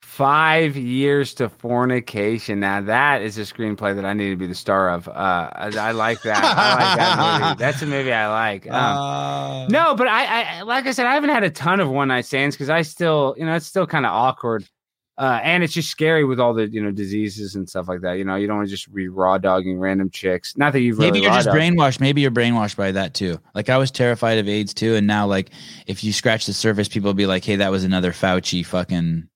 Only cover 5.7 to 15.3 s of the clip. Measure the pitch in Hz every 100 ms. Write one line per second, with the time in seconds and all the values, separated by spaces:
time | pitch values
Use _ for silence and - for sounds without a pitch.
5.7 | 107 107 113 110 113 117 104 98 90 104
6.7 | 98 190 180 180 175 160 160 151 156 127
7.7 | 139 151 139 131 113 107 107 113 98 -
8.7 | - 123 139 143 139 139 143 139 135 131
9.7 | 262 330 262 247 220 262 226 214 170 208
10.7 | 247 262 254 247 277 294 277 196 - 143
11.7 | 190 165 131 135 127 117 135 143 135 139
12.7 | 160 160 - 170 156 135 135 160 165 160
13.7 | 196 175 160 123 95 127 123 120 113 95
14.7 | _ _ _ _ - 131